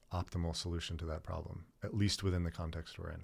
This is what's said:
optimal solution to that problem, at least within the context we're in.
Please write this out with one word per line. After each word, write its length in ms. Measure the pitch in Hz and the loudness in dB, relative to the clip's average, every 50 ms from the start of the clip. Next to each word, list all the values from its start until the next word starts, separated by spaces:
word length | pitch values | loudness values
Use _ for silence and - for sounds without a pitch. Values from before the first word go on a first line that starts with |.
| - - - | -10 -4 -2
optimal 420 | 90 - - - 92 85 85 80 | -2 -2 0 0 0 2 2 0
solution 400 | - - 90 85 85 80 - 85 | 0 0 0 0 0 0 -2 -2
to 80 | 78 80 | -2 -2
that 180 | 80 78 78 - | -2 -2 -2 -2
problem, 420 | - 87 80 80 85 87 90 87 - - - - | -4 -4 -2 -2 -4 -8 -10 -10 -14 -12 -6 -6
at 100 | 104 - | 0 4
least 300 | 104 104 101 - - 101 | 6 6 6 6 4 2
within 200 | 98 90 90 87 | 4 4 4 2
the 80 | 85 | 2
context 460 | - - 85 82 80 80 80 - - | 0 -2 -2 -2 -2 -4 -6 -6 -8
we're 120 | - 87 82 | -8 -6 -6
in. 120 | 82 82 | -6 -6